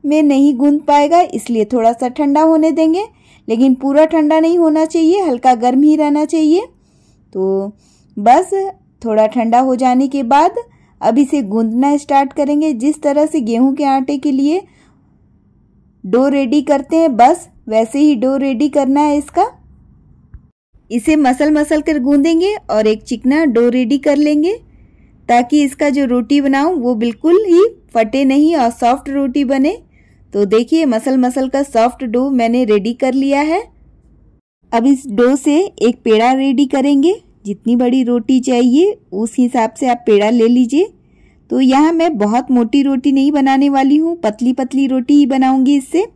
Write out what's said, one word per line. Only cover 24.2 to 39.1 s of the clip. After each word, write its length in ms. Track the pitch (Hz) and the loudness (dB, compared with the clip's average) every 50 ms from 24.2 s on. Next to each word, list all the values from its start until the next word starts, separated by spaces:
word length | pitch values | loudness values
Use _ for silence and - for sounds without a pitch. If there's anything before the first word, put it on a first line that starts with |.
| 294 302 302 294 302 349 427 494 - _ _ - - _ _ _ _ _ _ _ _ - | 0 0 0 0 0 -2 -4 -6 -10 _ _ -20 -20 _ _ _ _ _ _ _ _ 0
ताकि 340 | 240 240 247 247 - 302 294 | 0 0 2 2 0 0 0
इसका 260 | 277 - - 302 294 | 0 -2 -2 -2 -2
जो 140 | 262 285 277 | 0 0 -2
रोटी 340 | 240 240 247 233 - 285 285 | 0 0 -2 -2 0 0 0
बनाऊं 340 | 277 277 269 277 285 330 370 | 2 0 0 0 0 0 -2
वो 180 | 320 233 240 254 | -2 -2 -2 -2
बिल्कुल 480 | 214 226 240 226 - - 311 339 392 440 | -2 -2 -4 -6 -2 0 2 2 2 2
ही 180 | 392 339 349 392 466 453 - _ _ - | 4 4 4 4 2 0 -8 _ _ -2
फटे 300 | 240 226 214 214 269 277 | -2 -2 0 0 0 0
नहीं 280 | 262 269 285 302 311 339 | 2 2 2 2 2 2
और 140 | 311 247 233 240 | 2 0 -2 -2
सॉफ्ट 360 | - - 233 247 277 - 277 | 0 0 0 0 0 -4 -6
रोटी 340 | 277 285 277 269 247 294 285 | -4 -4 -4 -2 -2 -2 -2
बने। 300 | 240 277 269 262 302 392 480 - _ _ _ _ _ _ _ - _ - | -2 0 0 0 -2 -2 -6 -12 _ _ _ _ _ _ _ -20 _ -4
तो 120 | 202 208 | -2 -2
देखिए 380 | 190 208 220 240 233 320 320 330 | 0 0 0 0 0 0 0 0
मसल 300 | 277 240 220 - 277 262 262 | 0 -2 -2 -2 -2 0 0
मसल 300 | 254 247 247 285 262 262 | 0 0 -2 -4 -4 -4
का 140 | 262 277 285 | -2 -4 -4
सॉफ्ट 400 | 277 - 233 226 247 240 - 269 | -2 0 0 0 0 -2 -4 -10
डो 220 | 240 214 247 262 277 | -4 -2 -2 -2 0
मैंने 340 | 277 247 233 226 233 247 254 | -2 -2 0 0 0 0 0
रेडी 260 | 208 214 208 185 226 240 | 2 0 0 0 -4 -6
कर 200 | - - 262 254 | -4 -4 -2 -2
लिया 260 | 269 269 277 277 277 294 | -2 -2 0 0 -2 0
है। 200 | 311 330 381 466 - _ _ _ _ _ _ _ _ _ _ _ _ _ _ _ _ _ _ _ _ - | -2 -2 -4 -6 -8 _ _ _ _ _ _ _ _ _ _ _ _ _ _ _ _ _ _ _ _ -4
अब 140 | 233 226 | 0 2
इस 200 | 269 277 254 - 269 | 2 0 0 -2 -8
डो 260 | 202 196 240 247 269 | -2 0 2 2 0
से 200 | 277 - 302 285 311 | 0 0 0 0 0
एक 420 | 381 392 - - - 233 240 - _ | 0 -2 -4 -2 -2 -2 -2 -2 _
पेड़ा 280 | 233 220 214 226 247 262 | 0 0 2 2 0 0
रेडी 320 | 269 269 269 269 233 285 | 0 0 -2 0 0 0
करेंगे, 480 | 262 - 269 262 277 285 277 277 339 403 - _ _ _ _ _ | 0 0 -2 0 0 0 2 2 0 -2 -2 _ _ _ _ _
जितनी 320 | 208 202 - _ 226 240 | -12 -12 -8 _ -2 0
बड़ी 260 | 240 254 240 240 262 262 | 0 0 0 0 0 0
रोटी 340 | 226 240 240 226 - 262 262 | 0 -2 -4 0 0 0 0
चाहिए 560 | 254 - 254 240 247 247 240 294 349 403 - - _ _ | 0 0 0 2 2 2 2 2 2 0 -2 -4 _ _